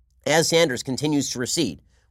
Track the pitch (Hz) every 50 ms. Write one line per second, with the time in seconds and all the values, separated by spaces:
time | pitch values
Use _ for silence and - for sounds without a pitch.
0 | _ _ _ _ _ 139 147 165 151 - 165 165 170 139 123 110 - 135 127 -
1 | 147 156 151 143 127 - - 123 123 110 - 180 143 95 - - _ _ _ _
2 | _ _